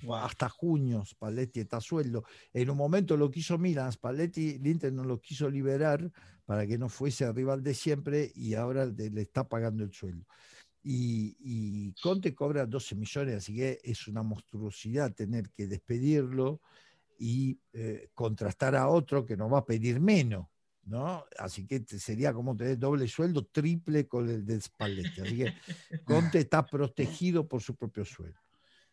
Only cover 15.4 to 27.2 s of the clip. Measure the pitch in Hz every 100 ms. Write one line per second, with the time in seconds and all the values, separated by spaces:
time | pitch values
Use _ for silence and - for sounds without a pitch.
15.4 | 98 - 101 98 - 120 139 151 127 131
16.4 | 131 151 - - _ _ _ - 117 123
17.4 | 135 131 _ 113 113 104 - - 117 107
18.4 | 104 - 135 135 135 170 147 139 117 104
19.4 | 110 139 - 113 120 120 185 208 123 98
20.4 | 82 _ _ _ 95 113 151 180 - -
21.4 | 95 95 95 135 113 101 - 110 143 117
22.4 | 123 113 123 127 135 147 123 - 170 156
23.4 | 107 - 151 170 165 151 135 120 120 113
24.4 | 101 113 - - 107 98 90 - 95 117
25.4 | 123 - - 170 - 160 - 151 170 165
26.4 | 135 156 143 143 139 - 135 160